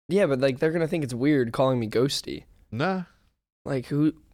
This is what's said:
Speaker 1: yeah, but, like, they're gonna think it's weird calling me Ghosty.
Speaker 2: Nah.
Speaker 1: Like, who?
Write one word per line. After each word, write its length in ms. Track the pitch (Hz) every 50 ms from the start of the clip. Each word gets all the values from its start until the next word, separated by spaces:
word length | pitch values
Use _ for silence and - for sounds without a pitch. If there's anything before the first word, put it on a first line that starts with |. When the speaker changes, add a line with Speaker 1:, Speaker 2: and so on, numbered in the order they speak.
| _ -
Speaker 1:
yeah, 160 | 160 196 202
but, 140 | 156 135 127
like, 180 | 135 139 131 127
they're 120 | 160 160
gonna 160 | 160 175 165 151
think 180 | 180 170 147
it's 80 | 120 120
weird 400 | 117 131 147 151 139 123 117 -
calling 260 | - 135 131 131 123
me 80 | 113 107
Ghosty. 560 | - 110 127 143 - - - - 69 - - _ _ _ _ _
Speaker 2:
Nah. 320 | - 113 147 185 190 190 175 - _ _ _ _ _ _ _ _ _ _ -
Speaker 1:
Like, 220 | - 143 131 120
who? 280 | - 147 143 151 156 - - _ _